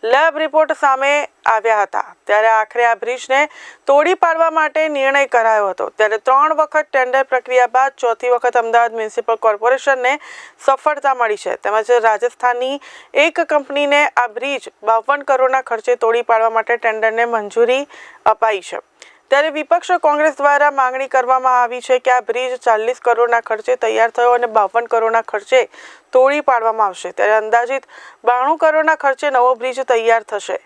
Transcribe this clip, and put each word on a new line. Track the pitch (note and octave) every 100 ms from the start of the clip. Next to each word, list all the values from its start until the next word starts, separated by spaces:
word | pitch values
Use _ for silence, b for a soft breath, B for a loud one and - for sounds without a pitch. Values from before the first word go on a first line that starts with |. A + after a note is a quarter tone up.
લેબ | - C#4 D#4+ D4
રિપોર્ટ | D#4 D4+ D#4 D#4
સામે | D4 C4+ C#4 D4 C#4+ _ -
આવ્યા | A3 A3 G#3+
હતા. | G3 G3+ - - -
ત્યારે | G#3 A3
આખરે | A3 G#3+ A#3+ A#3+
આ | A3+
બ્રિજને | A3+ B3 - C4 D4+ B B B -
તોડી | C#4 D#4+
પાડવા | F#4 F4 D#4+ E4
માટે | D#4+ D#4 D#4 D#4
નિર્ણય | D4 C4+ C#4 C#4
કરાયો | A#3+ A3+ A3 G3+
હતો. | F#3 -
ત્યારે | _ G#3+ A3
ત્રણ | - C4+ D4+ D#4
વખત | D#4 D#4 D4+
ટેન્ડર | C#4 B3+ C4+
પ્રક્રિયા | C4 B3+ B3 B3+ B3
બાદ | B3 C4+ C4+
ચોથી | A#3+ A3+ B3
વખત | A#3+ B3 B3
અમદાવાદ | A3+ A#3 A#3
મ્યુનિસિપલ | A3+ A3 A3+ A#3 A3+
કોર્પોરેશનને | A3+ G#3 A3 C4 C#4+ C4 B3 - B B B B -
સફળતા | C4+ - D4 C#4
મળી | C4 A#3 G#3
છે. | F#3+ -
તેમજ | - G#3+ A3
રાજસ્થાનની | A#3+ A3+ G#3+ A#3+ - B3 B3 B3+ C#4+ B B B
એક | - D#4 D#4
કંપનીને | E4 D4+ C#4 C#4+ C#4+ C#4+ D4
આ | - B3
બ્રિજ | G#3+ C4 C4+ - _
બાવન | G#3 A3+ A3 C#4+
કરોડના | C#4 C4 C4 C4
ખર્ચે | B3+ A3+ A#3 B3
તોડી | A3+ A#3
પાડવા | A#3 A3+ A3+
માટે | A3+ A3 A#3
ટેન્ડરને | A#3 A3 A3 A3 A#3
મંજૂરી | A#3 G#3 G#3 A#3 B3+ C#4+ B B B -
અપાઈ | A3 A3+ G3+
છે. | F3 - - _ B B _
ત્યારે | C4+ D#4
વિપક્ષ | D4 D4+ F4 - F4+
કોંગ્રેસ | D#4 D4 D#4 C#4
દ્વારા | C#4+ C#4+ D4
માંગણી | C#4 B3+ C4 C4+
કરવામાં | C4 B3 C4 B3+ B3+
આવી | A#3+ B3
છે | - B3+
કે | B3+
આ | B3+
બ્રિજ | A#3+ A#3+ B3+ B3
ચાલીસ | - A3 A3 B3
કરોડના | - A#3 A#3+ A#3
ખર્ચે | A3+ A3 G#3+ B3
તૈયાર | A3 A3 A3+
થયો | - A#3+
અને | A#3+ A#3+
બાવન | A3 G3 A#3 A#3+
કરોડના | A#3 A3+ A3+
ખર્ચે | A3 G#3 G3+ B3+ A3+ B B B B
તોડી | B3+ C4 D4
પાડવામાં | D4 B3 A3+ A3 G#3
આવશે. | F3+ F3
ત્યારે | - G3+ G#3+
અંદાજિત | G#3+ A#3 A#3+ C4+ _ B B B
બાણું | - B3 C4 D#4+
કરોડના | D#4+ D#4 D#4 D#4
ખર્ચે | C#4 C4 D4
નવો | C4 B3 B3
બ્રિજ | B3+ B3
તૈયાર | C4+ C4 A3+ A3+
થશે. | G#3+ G#3 - -